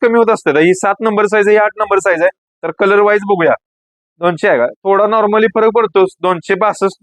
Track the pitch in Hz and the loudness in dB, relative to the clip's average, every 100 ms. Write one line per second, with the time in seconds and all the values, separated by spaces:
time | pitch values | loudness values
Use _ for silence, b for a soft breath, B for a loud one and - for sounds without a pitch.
0 | 240 233 226 214 170 143 170 185 202 202 | 0 2 0 0 0 2 2 0 -2 -2
1 | 220 208 208 214 202 214 214 208 214 196 | -2 -2 0 0 2 2 0 -2 -2 -2
2 | 196 165 180 - _ _ 165 156 202 202 | 0 0 -2 -4 _ _ -10 -4 0 2
3 | 208 208 202 190 156 113 _ _ _ _ | 2 0 -2 0 0 -2 _ _ _ _
4 | _ - 170 165 208 139 120 - 196 196 | _ -4 -4 0 0 0 -2 -4 -2 0
5 | 208 220 208 214 220 220 220 220 214 196 | 0 0 0 0 0 0 0 0 0 0
6 | 190 - 175 175 - 190 208 - 196 - | 0 -2 -4 -4 -4 -2 -2 -2 -4 -6